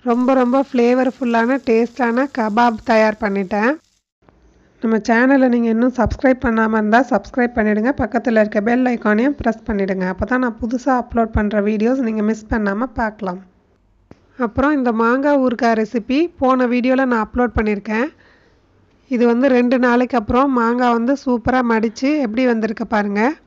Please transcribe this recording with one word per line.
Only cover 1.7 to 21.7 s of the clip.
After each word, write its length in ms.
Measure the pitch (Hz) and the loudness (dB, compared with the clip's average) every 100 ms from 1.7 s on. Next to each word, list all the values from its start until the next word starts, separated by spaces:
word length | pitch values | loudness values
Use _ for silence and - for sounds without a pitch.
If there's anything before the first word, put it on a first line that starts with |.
| 226 233 233 233 233 277 - | 0 0 -2 -2 0 -2 -2
kebab 480 | 214 208 240 220 - | -2 2 2 0 0
தயார் 320 | 220 214 214 | 2 2 0
பண்ணிட்டேன். 500 | 208 196 190 208 226 311 _ _ _ _ _ _ _ _ _ _ | -4 -4 -2 -2 -2 -2 _ _ _ _ _ _ _ _ _ _
நம்ம 160 | 226 220 220 | -2 -2 2
சேனலை 400 | 226 254 277 254 | 2 4 4 4
நீங்க 160 | 240 233 | 2 0
இன்னும் 200 | 226 247 247 | 2 0 0
subscribe 440 | 208 - 277 262 | -2 0 0 0
பண்ணாம 340 | 247 226 220 220 | 0 0 0 0
இருந்தா 200 | 214 226 262 | 2 2 2
subscribe 440 | 208 - - 240 240 | -2 -2 -2 -2 0
பண்ணிடுங்க. 340 | 214 208 233 277 | 0 0 0 -2
பக்கத்துல 400 | 240 240 254 220 | -2 -2 0 2
இருக்க 180 | 208 214 208 | 2 0 0
bell 220 | 247 254 | 0 0
ஐகானையும் 440 | 233 214 208 269 285 | 0 0 2 0 0
press 240 | 240 220 - | -4 -4 -6
பண்ணிடுங்க. 380 | 208 196 190 185 | -4 -2 -2 -4
அப்பதான் 300 | 180 208 254 | -4 -2 0
நான் 140 | 254 226 | -2 -4
புதுசா 320 | 240 247 285 254 | -6 -4 0 -2
upload 300 | 240 233 226 226 | -2 -2 -2 -2
பண்ற 240 | 208 214 202 | -2 0 0
videos 340 | 214 220 269 226 | 0 0 0 -2
நீங்க 160 | 220 208 | -2 -2
miss 140 | 220 - | -4 -4
பண்ணாம 360 | 233 202 202 247 - | -4 -2 -4 -6 -4
பார்க்கலாம். 400 | 220 214 196 185 - _ _ _ _ _ _ - _ - 233 | -6 -4 -8 -8 -14 _ _ _ _ _ _ -20 _ -6 -4
அப்புறம் 280 | 262 277 294 | 0 0 0
இந்த 120 | 247 226 | 0 0
மாங்காய் 380 | 226 254 294 294 | 2 2 2 2
ஊறுகாய் 320 | 254 233 233 226 | 0 0 0 0
ரெசிபி 380 | 214 240 208 262 339 - | -2 -4 -2 -2 -2 0
போன 240 | 262 254 247 | 0 2 0
வீடியோல 340 | 247 254 262 262 | 0 0 0 0
நான் 120 | 233 214 | -2 -2
upload 300 | 247 240 - | -2 -2 -2
பண்ணிருக்கேன். 500 | 214 208 214 220 294 _ _ _ _ _ _ _ _ _ _ | -2 -4 -4 -4 -4 _ _ _ _ _ _ _ _ _ _
இது 80 | 247 240 | 0 2
வந்து 180 | 240 269 247 | 2 2 2
ரெண்டு 220 | 247 254 247 | 2 2 2
நாளைக்கு 320 | 240 247 240 | 2 0 -2
அப்புறம் 320 | 208 240 277 247 | 0 0 2 0
மாங்காய் 360 | 226 247 247 233 | 0 0 0 0
வந்து 160 | 240 277 | 0 -2
சூப்பரா 380 | 269 240 240 254 240 | -2 -2 0 0 0